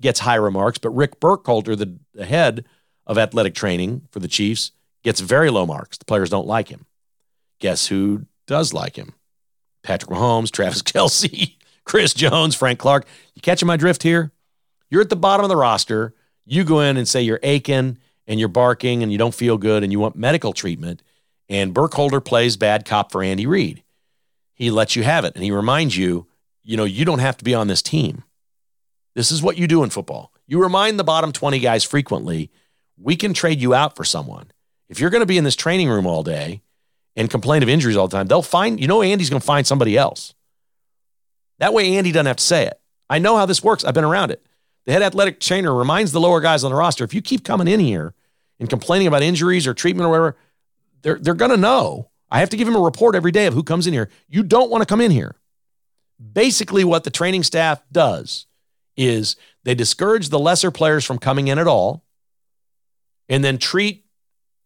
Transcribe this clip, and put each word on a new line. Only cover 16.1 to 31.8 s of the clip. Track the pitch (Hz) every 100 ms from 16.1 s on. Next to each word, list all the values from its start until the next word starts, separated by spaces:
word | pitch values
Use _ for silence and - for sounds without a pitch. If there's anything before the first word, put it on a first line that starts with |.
| - _ _ _
You | 147
go | 170 156
in | 143 135
and | 117
say | 131
you're | 117 110
aching | 139 143 127 135 131 120 _ _ -
and | 110
you're | 110
barking | 90 123 120 127 120
and | 110
you | 101
don't | 117
feel | - 120 110
good | 107 107
and | 101
you | 101
want | 107 90
medical | 120 160 113
treatment, | - 95 85 85 85 _ _ _ _ -
and | 101 95
Burkholder | 90 156 - 143 135
plays | - 120 120 104
bad | 107 107
cop | - 104 101
for | 92
Andy | 95 95 117
Reid. | 190 104 76 _ _ _ _ _ _ _
He | - 120
lets | 110 110 127
you |
have | 117 160
it, | 101 -
and |
he | 95
reminds | 101 107 143 156 92
you, | 92 87 85 _ _ _
you | - 110
know, |
you | 104 95 165
don't | 143
have | 131 -
to |
be | -
on | 120 104
this | 90
team. | - 156 120 120 - _ _ _ _ _ _ _ _
This | - 117
is | 160
what | 180 175
you | 170
do | 165
in | 123
football. | 101 90 67 - _ _
You | 156
remind | 185 190 208 214
the |
bottom | 160 160 156
twenty | 139 143 135
guys | 123 113